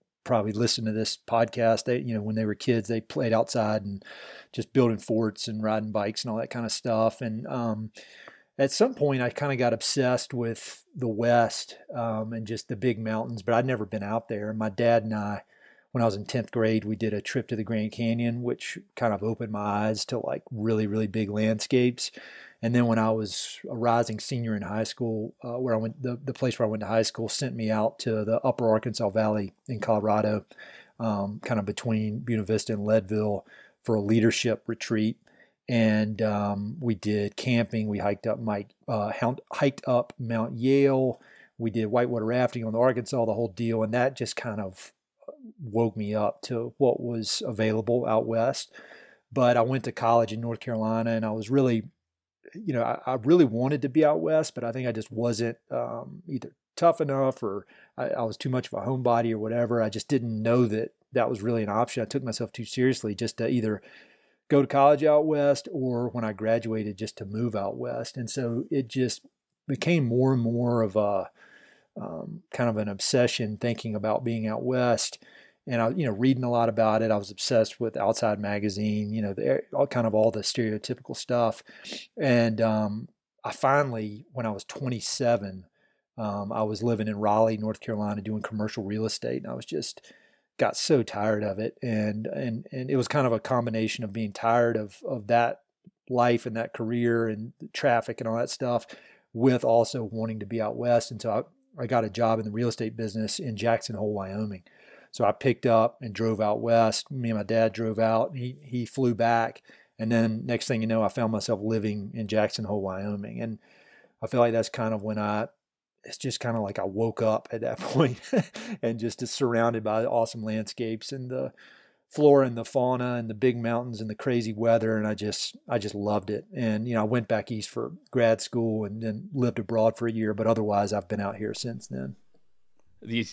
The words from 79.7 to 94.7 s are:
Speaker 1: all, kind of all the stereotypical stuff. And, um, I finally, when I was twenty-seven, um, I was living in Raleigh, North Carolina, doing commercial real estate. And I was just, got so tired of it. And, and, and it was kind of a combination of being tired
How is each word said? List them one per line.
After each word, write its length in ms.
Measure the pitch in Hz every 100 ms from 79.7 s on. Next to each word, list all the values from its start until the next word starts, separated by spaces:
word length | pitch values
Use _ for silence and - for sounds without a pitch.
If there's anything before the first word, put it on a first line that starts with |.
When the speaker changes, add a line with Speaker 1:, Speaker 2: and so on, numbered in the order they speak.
Speaker 1:
all, 140 | - 143
kind 180 | 127 113
of 80 |
all 160 | 107 110
the 120 | 107
stereotypical 760 | - - 110 107 - 123 - -
stuff. 480 | - 120 113 - - - - - - -
And, 400 | 139 120 117 110
um, 460 | 110 110 104 107 131 _ _ _
I 80 | 110
finally, 760 | - 135 143 139 113 107 104 -
when 140 | 127 113
I 60 |
was 120 | 98 -
twenty-seven, 1000 | - 131 117 - - 120 117 101 95 92 _ _ _ _ -
um, 320 | 107 101 101
I 100 | 110
was 220 | 107 107
living 240 | 117 107 107
in 100 | 104
Raleigh, 400 | 104 107 113 107
North 220 | 107 107
Carolina, 420 | - 107 104 104
doing 220 | 98 107
commercial 400 | - 110 110 -
real 220 | 98 107 110
estate. 360 | - 120 127
And 100 | -
I 40 | 123
was 100 | -
just, 380 | - - - - - _ _ _ -
got 200 | 110 -
so 260 | - 143
tired 400 | 110 104 107 107
of 160 | 104 95
it. 180 | 113 -
And, 460 | 123 107 107 104 110
and, 380 | - 123 113 -
and 180 | 131 131
it 60 | 135
was 140 | 120
kind 180 | 147 131
of 60 |
a 80 | 110
combination 640 | - 127 120 110 107 - 110
of 80 |
being 180 | 107 107
tired 460 | - 113 120 120